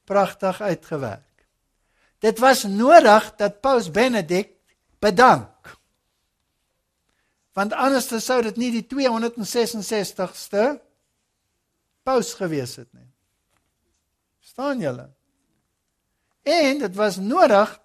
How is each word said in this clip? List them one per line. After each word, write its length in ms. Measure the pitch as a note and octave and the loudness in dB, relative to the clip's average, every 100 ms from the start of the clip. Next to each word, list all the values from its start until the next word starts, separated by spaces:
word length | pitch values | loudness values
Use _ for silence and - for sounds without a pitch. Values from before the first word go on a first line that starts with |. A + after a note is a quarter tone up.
| _ | _
pragtig 540 | G3 F#3 - F#3+ F#3 | 0 0 -2 -6 -4
uitgewerk. 680 | G#3 D#3+ - D#3 B2 F#2+ _ _ _ _ _ _ _ _ _ _ | -6 -6 -8 -8 -8 -12 _ _ _ _ _ _ _ _ _ _
Dit 160 | G#3+ A3 | -2 2
was 240 | C4 B3 | 2 2
nodig 720 | G3+ G3 B3 E4 C4 G#3+ - - | -2 0 8 8 8 4 2 -6
dat 240 | G#3 - | -6 -4
Paus 320 | C4+ C4+ F3 | 0 0 0
Benedict 640 | E3 B3+ A3+ D#3+ F3+ G3+ _ _ _ _ _ | 0 0 0 -2 -4 -4 _ _ _ _ _
bedank. 760 | G#3 F#3 B3+ D#3 G#2+ _ - - _ _ _ _ _ _ _ _ _ _ _ _ _ _ _ _ _ | 0 4 6 4 -2 _ -20 -20 _ _ _ _ _ _ _ _ _ _ _ _ _ _ _ _ _
Want 200 | - G#3 | -6 -4
anders 340 | - B3+ C4+ - A3+ | -2 0 0 -4 -8
sou 180 | - B3+ | -2 -2
dit 160 | A3+ A3+ | -2 -4
nie 140 | B3 | -6
die 140 | A3+ - | -6 -6
tweehonderdsesenzestigste 1900 | C4+ C4 A3+ A#3 A#3 F#3+ A#3+ A3 A3 F#3 A3 F3+ - F3+ - - G3+ A#3+ D4 _ _ _ _ _ _ _ _ _ _ _ _ - | -4 -2 -2 -4 -8 -6 -4 -4 -6 -6 -6 -6 -8 -10 -10 -6 -2 -2 -4 _ _ _ _ _ _ _ _ _ _ _ _ -4
paus 260 | C4 - - | -2 -4 -8
gewees 380 | F3+ D3+ B2 - | -6 -6 -8 -14
het 80 | A#2+ | -20
nie. 160 | B2 B2 _ _ _ _ _ _ _ _ _ _ _ _ _ | _ _ _ _ _ _ _ _ _ _ _ _ _ _ _
Verstaan 400 | _ - C#4 C4 | _ -10 -6 -4
julle? 300 | D3+ B2 C3 _ _ _ _ _ _ _ _ _ _ _ _ _ C#4 | -6 -8 -14 _ _ _ _ _ _ _ _ _ _ _ _ _ -2
En 320 | E4+ C#4 C#4+ | 0 0 -2
dit 160 | G#3+ F#3+ | -6 -2
was 220 | G#3+ F#3 | -4 -2
nodig 540 | G3 E4 D#4 G3+ G#3+ - | -4 2 4 4 2 -4